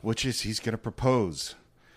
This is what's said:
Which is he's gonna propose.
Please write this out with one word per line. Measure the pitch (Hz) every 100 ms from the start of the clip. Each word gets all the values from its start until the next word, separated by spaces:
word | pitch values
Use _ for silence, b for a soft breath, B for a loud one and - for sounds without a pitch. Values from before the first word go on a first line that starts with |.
Which | 110 113 131
is | -
he's | 107 110
gonna | 113 110
propose. | 113 - 131 127 92 73 - - _ _ b